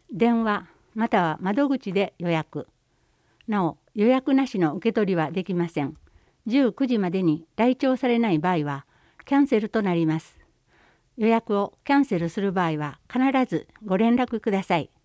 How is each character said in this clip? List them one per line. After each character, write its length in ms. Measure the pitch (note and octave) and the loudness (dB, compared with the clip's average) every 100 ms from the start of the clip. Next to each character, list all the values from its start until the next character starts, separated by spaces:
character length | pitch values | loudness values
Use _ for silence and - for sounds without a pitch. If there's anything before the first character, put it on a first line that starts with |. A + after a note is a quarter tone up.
| - | -14
電 320 | F#3 A#3 A#3 | 0 2 2
話 240 | A3+ G#3 F3+ _ _ | 0 -4 -8 _ _
ま 140 | G#3+ A3+ | -6 0
た 140 | G#3 | 0
は 160 | E3 - | 0 -2
窓 280 | F#3 G#3+ C#4+ | -2 -2 -2
口 240 | C4 G3 | -2 -4
で 220 | F3+ F#3+ - | -2 -4 -4
予 100 | F3 | -2
約。 400 | D#3+ - D3 - _ _ _ _ _ _ _ - | -2 -4 -10 -12 _ _ _ _ _ _ _ -4
な 160 | G#3 | -2
お、 140 | E3 - _ | -2 -4 _
予 120 | G#3+ A3+ | 0 2
約 280 | C4 C#4 | 2 2
な 120 | C4+ C4 | 0 0
し 120 | F#3+ | 0
の 160 | D#3 | 0
受 160 | F3+ A3+ | 0 -2
け 20 | |
取 180 | A3 G3 | 0 0
り 60 | E3+ | 0
は 140 | D#3 | -2
で 140 | F#3 | -4
き 100 | F3+ | -4
ま 140 | F3 E3+ | -4 -2
せ 140 | D3+ | -4
ん。 140 | C#3 D3 _ _ _ _ G#3 | -6 -8 _ _ _ _ -2
十 260 | C4+ B3 | 0 0
九 140 | - B3+ | 0 -2
時 120 | A3+ | 0
ま 120 | F3+ | 0
で 120 | F#3+ | 0
に 240 | F3 D#3 - - | 0 0 -4 0
来 200 | B3 B3+ | 0 2
庁 200 | C4 B3+ | 0 0
さ 120 | B3+ | 0
れ 100 | A#3 | 0
な 120 | A3+ | 2
い 80 | D3+ | 0
場 200 | F3+ E3+ | 0 0
合 60 | |
は 220 | D3 C#3 - _ _ - | -2 -8 -12 _ _ -20
キ 100 | - | 0
ャ 40 | C#4+ | 2
ン 80 | C4+ | 2
セ 140 | A3 | 0
ル 80 | A3 | 0
と 140 | A3+ | -2
な 120 | G3 | 0
り 120 | E3+ D#3+ | 0 0
ま 140 | D#3+ | -2
す。 180 | - - _ _ _ _ _ _ _ - | -6 -20 _ _ _ _ _ _ _ -2
予 120 | A3 | 0
約 300 | A3+ - G3+ | 0 0 -2
を 160 | G3+ - | -2 -6
キ 80 | - | 0
ャ 60 | C#4 | 2
ン 60 | |
セ 140 | C4+ F3 | 2 -2
ル 100 | E3 | -2
す 120 | G#3+ | -2
る 120 | G3 | -2
場 140 | F#3 E3+ | 0 -2
合 120 | D3+ | -2
は 200 | D3 - - | -6 -10 -8
必 80 | B3 C4+ C4+ B3+ | 0 2 2 0
ず 220 | E3+ - _ | -2 -6 _
ご 120 | G#3+ F#3 | -2 2
連 200 | A#3 A#3+ | 4 2
絡 240 | B3 A3 | 0 -4
く 100 | A3+ | -2
だ 120 | G3 | -2
さ 160 | - E3+ | 0 -2
い。 120 | B2+ _ | -2 _